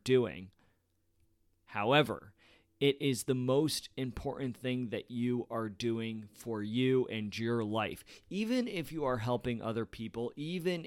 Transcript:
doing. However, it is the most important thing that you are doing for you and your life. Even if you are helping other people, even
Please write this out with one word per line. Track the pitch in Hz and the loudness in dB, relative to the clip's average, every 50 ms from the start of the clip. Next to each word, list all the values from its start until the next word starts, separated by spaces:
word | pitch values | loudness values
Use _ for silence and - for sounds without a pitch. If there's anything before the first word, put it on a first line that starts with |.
| - | 2
doing. | - 131 127 120 101 69 82 95 95 - _ _ _ _ _ _ _ _ _ _ _ _ _ _ _ _ _ _ _ _ _ _ | 4 6 6 6 4 0 -8 -12 -16 -18 _ _ _ _ _ _ _ _ _ _ _ _ _ _ _ _ _ _ _ _ _ _
However, | - - 107 104 113 135 147 147 107 107 - - 101 - _ _ _ - _ _ _ _ - | -10 -4 -2 2 4 6 6 4 4 0 -6 -8 -16 -20 _ _ _ -20 _ _ _ _ 0
it | 143 143 139 - | 2 2 2 4
is | 151 139 131 117 - | 2 0 0 0 2
the | - 131 | 0 0
most | 127 123 127 131 139 156 151 - - - - - - | 2 2 2 4 4 4 2 2 -2 -6 -6 -6 -6
important | 135 131 113 - - 139 - - 139 131 117 | -6 -4 -4 -6 -6 -6 -4 -4 -4 -4 -4
thing | - - 127 127 123 127 110 | -4 -4 -2 -2 -2 -2 -2
that | 101 107 - - | -4 -6 -6 -6
you | 120 120 120 123 123 120 113 - | -4 -2 0 2 2 0 0 -2
are | 113 113 113 110 | -4 -4 -4 -4
doing | 101 90 117 120 113 113 113 113 110 110 107 101 | -4 -2 0 0 0 0 -2 -4 -4 -6 -10 -14
for | - - - 120 113 107 | -16 -12 -8 -6 -4 -2
you | 104 107 107 123 127 131 131 131 123 - | -2 -2 0 2 4 6 6 4 4 2
and | 110 110 107 104 95 | 0 -4 -4 -4 -4
your | 104 113 113 117 117 110 | -2 0 0 2 2 0
life. | 104 107 110 107 95 - - - - - - _ - | 0 0 0 0 0 -4 -8 -12 -18 -20 -20 _ -8
Even | 170 196 220 220 247 254 240 240 | -4 -2 0 0 2 0 0 0
if | - 175 156 - | -2 -4 -6 -4
you | 156 160 147 | -4 -2 0
are | 131 127 120 | 0 0 0
helping | 107 120 123 117 - 127 120 113 101 | 0 0 0 0 0 -2 -2 -2 -2
other | 110 113 113 113 | -2 -2 -2 -2
people, | - - - 113 110 - 117 117 120 - | -4 -4 -8 -8 -8 -4 -4 -4 -4 -4
even | - 147 156 175 185 160 185 180 170 160 | -6 -6 -4 -4 -2 0 0 0 -2 -4